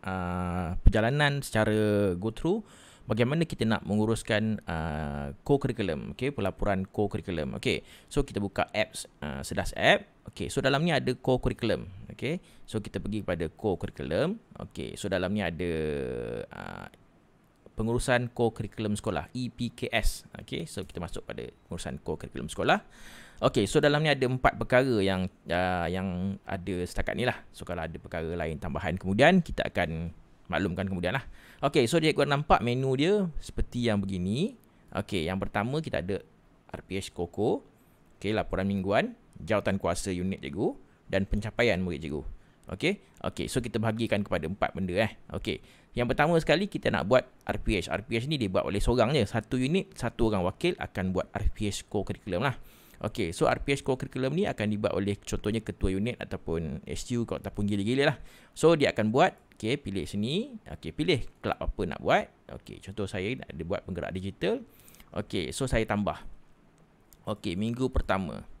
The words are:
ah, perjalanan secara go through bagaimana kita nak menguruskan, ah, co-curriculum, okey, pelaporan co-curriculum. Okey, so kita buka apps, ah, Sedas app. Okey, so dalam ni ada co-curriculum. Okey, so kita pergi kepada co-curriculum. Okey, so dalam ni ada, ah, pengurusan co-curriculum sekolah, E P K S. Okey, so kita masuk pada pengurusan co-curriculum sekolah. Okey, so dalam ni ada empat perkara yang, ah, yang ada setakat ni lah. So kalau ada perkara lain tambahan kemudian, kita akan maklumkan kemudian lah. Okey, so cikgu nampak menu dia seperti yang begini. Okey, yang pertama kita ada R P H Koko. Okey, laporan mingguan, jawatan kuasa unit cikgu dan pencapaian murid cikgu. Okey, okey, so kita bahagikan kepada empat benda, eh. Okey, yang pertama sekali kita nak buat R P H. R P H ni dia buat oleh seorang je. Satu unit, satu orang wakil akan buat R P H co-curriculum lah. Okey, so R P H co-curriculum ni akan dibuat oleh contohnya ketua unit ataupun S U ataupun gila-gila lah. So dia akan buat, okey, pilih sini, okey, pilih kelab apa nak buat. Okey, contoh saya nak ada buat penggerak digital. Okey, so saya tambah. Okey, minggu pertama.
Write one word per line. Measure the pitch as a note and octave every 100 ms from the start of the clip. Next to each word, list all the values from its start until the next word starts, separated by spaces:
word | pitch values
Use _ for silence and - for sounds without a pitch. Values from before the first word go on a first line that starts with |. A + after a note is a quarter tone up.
ah, | F#2+ F#2 F2 F2+ F2+ F2 E2+ F2+
perjalanan | - A2 A2+ D3 D3 C#3+
secara | C3+ A2 G#2+ G#2+ G#2+ G#2 G2+ F2
go | A2
through | A2 D#3+ A3 - - - - -
bagaimana | A2 B2 D3+ E3
kita | -
nak | A2+ G#2+ -
menguruskan, | G#2 G#2+ A2 - G#2+ A2 G#2+ -
ah, | E2 D#2+ D2+ D2+ C#2+ C#2+ - -
co-curriculum, | C#3 - A2+ G2 D2 G#1+ -
okey, | C3
pelaporan | D3 G2 - G#2 F#2+
co-curriculum. | F#2+ - G2+ - - E2 C2+ -
Okey, | - D#2+ - - -
so | - C3
kita | G2+
buka | G2+ - -
apps, | G#2 - - - -
ah, | D2 C#2 -
Sedas | - F2+ -
app. | A#2 G3+ - _ -
Okey, | - -
so | -
dalam | C3 C#3
ni | F3
ada | C#3 B2+
co-curriculum. | B2+ - B2+ - - A2+ D2+ C#2+ - -
Okey, | - C3 F3+ - - -
so | A2
kita | - G2+
pergi | G#2 G#2
kepada | F#2 E2+ D#2+
co-curriculum. | - G#2+ F2 - - C2+ F2 D#3+ A3 _ - -
Okey, | - A#1+ -
so | -
dalam | F#2 F#2
ni | G#2 F2
ada, | D#2+ F2 D#2+ D#2 C#2+ B1+ A#1+ A#1 A#1 -
ah, | G1+ G1+ G1+ G1+ - - _ _ _ _ _ - -
pengurusan | A2 B2 - A#2+ A#2+
co-curriculum | - A#2 - A2 - A2 G#2
sekolah, | A2+ F2 - B2+
E | B2
P | - A#2+
K | - B2
S. | A2+ - - -
Okey, | - - - E3
so | -
kita | F#2 -
masuk | E2+ -
pada | - - B1 - -
pengurusan | E2+ - C2+
co-curriculum | - D#2 - C2 C2+
sekolah. | - F#2 G3 - - - - - -
Okey, | C3 C3 G2
so | D#3
dalam | C#3+ D3
ni | D#3
ada | C#3 B2
empat | B2+ - -
perkara | A#2 B2+ C3+ A2+
yang, | F#2+ F#2+ F2+ - -
ah, | E2+ F2+ F2+ E2+
yang | F#2 F#2+ F2 F#2+ G2
ada | - F#2 F2+ F2+
setakat | F2+ - -
ni | D#2
lah. | B2 - -
So | -
kalau | F#2 F2 D#2+
ada |
perkara | D2+ - E2+ D#2+
lain | E2+ D#2 D2+
tambahan | F2 D2+ E2+ F2
kemudian, | F2+ C#3+ C#3+ F#3+ -
kita | - -
akan | - E2+ D#2+ E2 - - - -
maklumkan | D#2+ F#2+ F2 F#2+
kemudian | F#2+ F2
lah. | B2 - - - -
Okey, | F#3 D#3 A#2
so | B2+
cikgu | D3+ C#3 C#3+
nampak | C#3+ D3 F#3+ A#2
menu | B2+ C3+ C3
dia | D#3+ G#3 F3+ -
seperti | - - - B2 A#2
yang | G#2
begini. | G2 F#2+ F#2 A#2 A3 B3+ - - - -
Okey, | G#2 G2 D#2
yang | F#2+
pertama | G2 G#2+ A2 D3+
kita | D#3 -
ada | F2 F#2+ - - _ _ -
R | -
P | - F#2+
H | -
Koko. | - F2 - A2+ B3 - _ _ _ _ -
Okey, | G2
laporan | G#2+ - F2+ G2
mingguan, | G2 F#2+ G#2+ A3+ - - -
jawatan | - G#2+ G2+ F#3+
kuasa | F2 E2+ G2
unit | F2+ F#2 F2
cikgu | C#2 E2+ D#3+ C#4 - _ -
dan | F#2+ F#2+
pencapaian | G#2+ G#2+ - A#2+ F2+
murid | F#2 D#2
cikgu. | D#2 D2 B1+ - - _ -
Okey, | F#2 D#3+ G3+ - -
okey, | F#2 - -
so | C3
kita | A2+ A2
bahagikan | A2+ A2 A2 G#2 G2+
kepada | F2+
empat | D#2 G2+ - -
benda, | F#2
eh. | F2 A2 - -
Okey, | G2+ - E2 - - - -
yang |
pertama | B2 B2 C3+ E3
sekali | D#3 D#3 G3+
kita | - -
nak | F#2+ F2
buat | B2+ - - -
R | A2
P | - G2+
H. | -
R | E2+
P | A2 A2+
H | C3+
ni | D#3
dia | G#2
buat | F#2+
oleh | - G2
seorang | B2 A#2+ A2 D3
je. |
Satu | G2+ A#2 - B2+
unit, | C3 F#3 - -
satu | A#2 - A2+
orang | G#2
wakil | F2+ - F3 -
akan | - - F#2 F2+
buat | -
R | G2+ G#2
P | - G#2
H | - -
co-curriculum | G#2+ F#2+ F#2 - F2
lah. | B2+ A#2 - - - -
Okey, | - - E2+
so | - D#3
R | B2+
P | -
H | C#3
co-curriculum | - C3 C3 - C3 D#3
ni |
akan | G3+ - G#2+
dibuat | G#2 G#2
oleh | - G2+ G2+
contohnya | - G2+ G#2+ A2
ketua | G#2+ F#2 G#2 F#2+
unit | A2+ -
ataupun | - F#2 - E2 D#2+ C#2
S | - D#2+ - A#2+
U |
ataupun | A2+ D#2+ G#2 -
gila-gila | G2+ G#2+ G2+ C3 C#3+
lah. | B2 - - -
So | - D#3 E3
dia | A2
akan | - A2 B2
buat, | F3+ - _ -
okey, | A2 C#3
pilih | - F#2+
sini, | D2+ G2+ A2+ E3+ C#4 A3+ - -
okey, | D#2+
pilih | - E3 C#3 - -
kelab | G#2+ -
apa | - - F#2
nak | -
buat. | - - - - -
Okey, | - - -
contoh | - G2 F#2+
saya | F#2+ F#2+
nak | - -
ada | D2+
buat | E2 F#2+ -
penggerak | F2 C#2+
digital. | F#2 G2 - F3+ A#3+ A#3 - - - - -
Okey, | - G2+ C#2 -
so |
saya | C3 A#2 A2
tambah. | G#2 F#2+ D#2 - - - - - _ - _ _ -
Okey, | - G#2 G2+ F2
minggu | A2 A#2+ B2+
pertama. | - - F#2+ F2 G#1+ - -